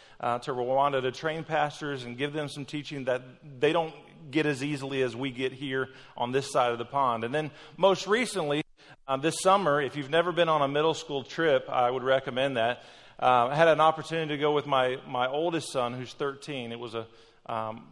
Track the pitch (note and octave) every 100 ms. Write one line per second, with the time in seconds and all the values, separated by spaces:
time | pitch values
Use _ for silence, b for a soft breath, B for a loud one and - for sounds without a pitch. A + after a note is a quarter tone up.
0 | B B B2 A#2+ D3 B2+ B2 C3+ C#3+ C#3
1 | B2+ B2 D#3+ D#3+ D#3 D#3 D3 - D3+ C#3
2 | B2 B2 C#3+ D3+ D3 D3 C3+ D3+ C#3 D3
3 | B2+ B2+ C3 - D3+ B2+ D3+ E3+ D#3+ -
4 | - - D#3 C#3+ D3+ C3 C#3+ C#3+ C3+ C3+
5 | B2+ A2+ C3+ A#2+ C3 C3 C#3+ C3+ C3 B
6 | B - A#2+ C3 B2+ C#3+ A#2+ A#2 A2+ C#3
7 | C3 A2+ A#2 D3 D3+ B B - F#3+ F#3
8 | F3+ A3 B3 F#3+ D3 D3 - _ B B
9 | - C3+ D#3+ D#3 F#3+ G3 E3+ C#3+ C3 D3
10 | C3+ D#3+ F3 E3 E3 D#3 C#3 D3 D#3+ D3+
11 | - C#3 - - E3 C3 - B2+ B2 B2+
12 | B2+ C3+ C3+ B2 C#3 B2 A#2 A#2+ B B
13 | B B B2+ B2 A#2+ D3 E3 D3+ D#3+ D#3
14 | - E3 D#3 D3 D3+ D3 C#3+ C3 B2+ B2+
15 | D3 C3 B2+ D3 F3 E3 - C#3 A#2+ B2+
16 | B2 - C#3+ C3+ - C3+ A#2 A#2 A#2+ A2+
17 | G#2+ b b b - A2+ A2 A2+ -